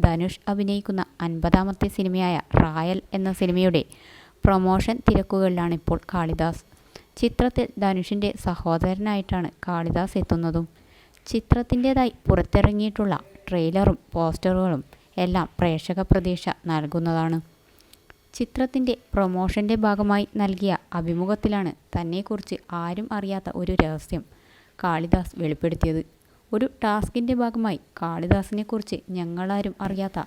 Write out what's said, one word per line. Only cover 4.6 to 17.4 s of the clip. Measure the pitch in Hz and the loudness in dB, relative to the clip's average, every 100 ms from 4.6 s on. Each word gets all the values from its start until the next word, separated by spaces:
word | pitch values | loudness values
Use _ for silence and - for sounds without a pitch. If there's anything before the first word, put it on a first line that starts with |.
| 185 190 - 233 - | 4 2 0 2 4
തിരക്കുകളിലാണിപ്പോൾ | 202 190 190 190 180 170 170 - 165 - | 4 2 0 2 2 0 -2 -2 -4 -4
കാളിദാസ്. | 180 165 160 160 165 - - _ - - - | -4 -2 0 -2 -4 -12 -20 _ -20 -20 -2
ചിത്രത്തിൽ | 240 - 247 254 240 - | 0 2 0 0 -4 0
ധനുഷിൻ്റെ | 196 190 175 202 202 - | 0 0 -2 -2 -2 -2
സഹോദരനായിട്ടാണ് | - 170 170 165 185 190 214 202 190 185 165 - - | -4 -2 0 0 0 0 -2 -2 -2 -2 -2 -6 -4
കാളിദാസ് | 170 165 170 185 180 | -2 0 -2 0 -2
എത്തുന്നതും. | 156 165 165 165 165 - - - - _ - | 0 0 0 -2 -4 -10 -20 -20 -20 _ -6
ചിത്രത്തിൻ്റേതായി | 226 - 240 240 247 262 262 254 - - | -2 2 2 2 0 2 2 0 0 2
പുറത്തിറങ്ങിയിട്ടുള്ള | 180 165 202 202 208 214 208 202 156 - - - | 2 2 2 2 0 -2 -2 -2 -2 -6 -20 -6
ട്രെയിലറും | 180 165 190 202 175 _ | -2 0 2 0 0 _
പോസ്റ്ററുകളും | 170 165 160 185 185 185 143 - - _ - | -4 -2 -2 -2 0 0 -2 -6 -18 _ -4
എല്ലാം | 180 180 160 - | -2 0 -2 -2
പ്രേക്ഷക | 175 160 - 180 190 | 0 0 -4 0 4
പ്രതീക്ഷ | 190 180 180 - - 175 | 4 2 -2 -4 -6 -2
നൽകുന്നതാണ്. | 160 147 170 165 165 165 165 | -2 -2 -2 0 0 0 -2